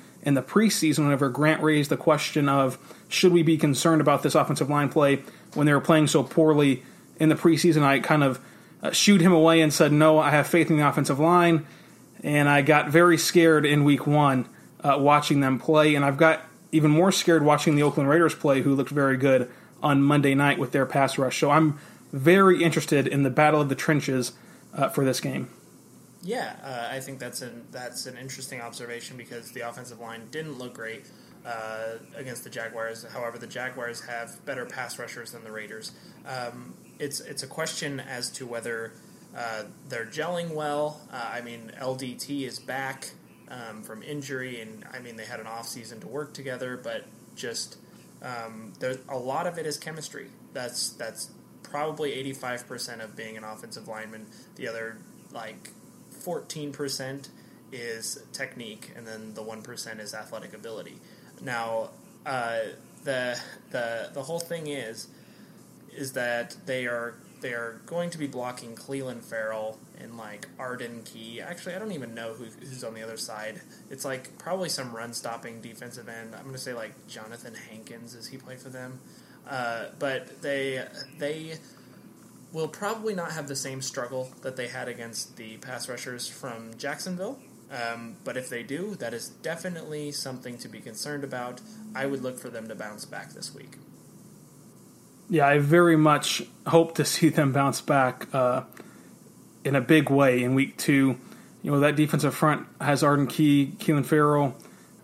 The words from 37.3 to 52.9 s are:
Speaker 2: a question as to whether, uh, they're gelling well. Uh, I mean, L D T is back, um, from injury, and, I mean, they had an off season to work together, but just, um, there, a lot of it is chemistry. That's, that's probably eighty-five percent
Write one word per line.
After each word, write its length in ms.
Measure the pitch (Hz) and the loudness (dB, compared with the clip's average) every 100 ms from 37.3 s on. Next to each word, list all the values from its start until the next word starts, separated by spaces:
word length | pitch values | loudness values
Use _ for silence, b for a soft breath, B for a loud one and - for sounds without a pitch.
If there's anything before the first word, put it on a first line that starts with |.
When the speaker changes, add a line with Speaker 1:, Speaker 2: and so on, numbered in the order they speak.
| 143 | -12
Speaker 2:
a 40 | 131 | -12
question 540 | - 160 - 151 135 | -8 -8 -6 -8 -10
as 280 | 123 127 123 | -10 -10 -10
to 120 | - | -10
whether, 480 | 123 117 113 117 113 - B B B | -10 -10 -8 -8 -10 -14 B B B
uh, 280 | 127 117 110 104 - - | -12 -8 -8 -10 -16 -12
they're 160 | 127 | -10
gelling 460 | 113 107 156 175 170 | -10 -8 -6 -4 -6
well. 500 | 156 151 147 151 147 - | -6 -4 -2 -4 -6 -14
Uh, 200 | 127 117 | -10 -8
I 80 | 117 | -8
mean, 320 | 120 117 113 - | -10 -14 -16 -10
L 160 | 131 | -8
D 200 | 131 131 | -8 -10
T 300 | 120 - 143 | -12 -10 -8
is 140 | 131 113 | -8 -10
back, 540 | - 131 135 135 - - - - - | -10 -8 -8 -10 -14 -18 -20 -20 -18
um, 340 | 127 117 107 | -16 -14 -16
from 200 | 107 110 | -16 -16
injury, 580 | - 147 135 131 127 120 | -12 -12 -8 -8 -8 -12
and, 240 | 110 110 104 | -14 -18 -18
I 60 | 127 | -16
mean, 180 | 123 113 | -16 -16
they 80 | |
had 160 | 110 120 | -14 -12
an 60 | 110 | -12
off 200 | 113 117 | -12 -12
season 340 | 135 113 113 | -14 -16 -18
to 60 | 107 | -12
work 280 | 131 143 | -10 -10
together, 420 | - 139 123 127 123 | -12 -12 -10 -10 -10
but 300 | 117 113 - - - | -10 -10 -12 -20 -20
just, 440 | - 127 113 - - B B B - | -14 -10 -10 -12 -16 B B B -20
um, 520 | 127 123 113 110 110 - | -14 -12 -12 -16 -18 -10
there, 180 | 127 131 - | -8 -8 -10
a 80 | 135 | -10
lot 300 | 123 143 175 | -6 -6 -6
of 100 | 170 | -8
it 80 | |
is 140 | 156 147 | -8 -10
chemistry. 480 | - 160 151 - - - - | -12 -14 -14 -16 -18 -20 -16
That's, 380 | 135 123 117 - | -12 -10 -8 -10
that's 400 | - 117 110 - - - - | -8 -12 -12 -16 -16 -20 -20
probably 500 | - 143 156 156 151 | -12 -8 -6 -6 -6
eighty-five 560 | 123 135 135 127 120 - | -6 -8 -10 -8 -10 -10
percent 320 | 120 123 | -12 -12